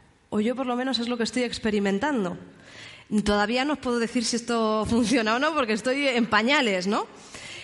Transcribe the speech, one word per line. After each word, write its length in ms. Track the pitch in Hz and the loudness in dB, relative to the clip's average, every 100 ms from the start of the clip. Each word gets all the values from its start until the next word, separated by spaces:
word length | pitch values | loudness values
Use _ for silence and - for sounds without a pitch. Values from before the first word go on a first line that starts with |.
| _ _ - | _ _ -6
O 80 | 208 | -2
yo 160 | 214 247 | 0 0
por 100 | 254 | -2
lo 100 | 247 | -2
menos 220 | 262 226 | -2 -2
es 80 | 233 | -2
lo 80 | 240 | -2
que 60 | |
estoy 200 | 226 254 | -2 0
experimentando. 960 | 240 - 226 208 202 196 294 262 180 - - - - - - - - 214 | -2 -2 -2 0 2 0 0 0 -2 -6 -14 -20 -20 -20 -20 -18 -4 0
Todavía 420 | 208 208 208 247 277 | 2 2 2 2 0
no 80 | |
os 60 | 269 | -2
puedo 200 | 254 240 | -2 0
decir 260 | 226 254 233 | 0 -2 -2
si 120 | 226 | -4
esto 480 | 233 233 220 220 208 | -2 0 2 0 2
<laughs> 40 | |
funciona 460 | 233 220 262 214 233 | 2 4 2 2 2
o 40 | |
no 140 | 302 | 2
porque 200 | 311 226 | 0 0
estoy 340 | 214 254 269 277 | 0 0 0 2
en 180 | 240 233 | 2 2
pañales, 640 | 208 226 294 240 190 180 | 2 4 2 2 0 0
¿no? 200 | 240 453 - - - - - | -2 -2 -10 -20 -18 -16 -16